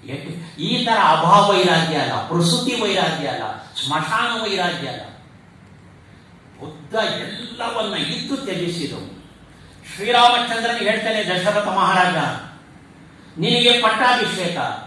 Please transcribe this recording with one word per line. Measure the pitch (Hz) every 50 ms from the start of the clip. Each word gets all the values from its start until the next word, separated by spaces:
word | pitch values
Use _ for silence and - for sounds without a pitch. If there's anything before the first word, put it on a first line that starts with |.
| -
ಎಟ್-, | 127 135 - - - 165 - - - - -
ಈ | 160 208 247 247 -
ತರ | 233 226
ಅಭಾವ | 208 185 160 160 - - 160 196 202 202 202
ವೈರಾಗ್ಯ | 196 180 180 175 165 165 165 160 151
ಅಲ್ಲ, | 143 135 127 117 - -
ಪ್ರಸೂತಿ | - 165 175 170 165 247 - - 254 240 233
ವೈರಾಗ್ಯ | 214 202 - - - 165 160 156 143
ಅಲ್ಲ, | 135 - - - - - -
ಸ್ಮಶಾನ | - - - - - 131 - 160 - - 208 220 240 240 233 226 220
ವೈರಾಗ್ಯ | 202 190 185 180 170 160 - 139
ಅಲ್ಲ. | 131 117 110 - - - - - - - - - - - - - - - - - - - - - - - - - - - - - - - -
ಬುದ್ಧ | - - 156 - - - 208
ಎಲ್ಲವನ್ನ | 220 208 180 - - - - - - 240 - 226 240 233 233 233 233 214 202 -
ಇದ್ದು | - - - - - - - 277
ತ್ಯಜಿಸಿದವು. | - - 196 180 170 175 170 165 165 147 135 - - - - - - - - - - - - - - - - - - - - -
ಶ್ರೀರಾಮಚಂದ್ರನಿಗೆ | 190 202 226 240 240 240 240 240 240 240 240 226 226 226 233 233 233 196 208
ಹೇಳ್ತಾನೆ | 214 - - 220 214 214 202
ದಶರಥ | 170 185 180 180 208 202 208 202
ಮಹಾರಾಜ, | 196 190 196 180 170 190 185 180 180 165 160 143 - - - - - - - - - - - - - - - - - - - - - - 160
"ನಿನಗೆ | - 233 240 240 240 240 240 240
ಪಟ್ಟಾಭಿಷೇಕ | 220 220 220 220 247 254 247 233 208 175 175 185 180 - - - - - - - -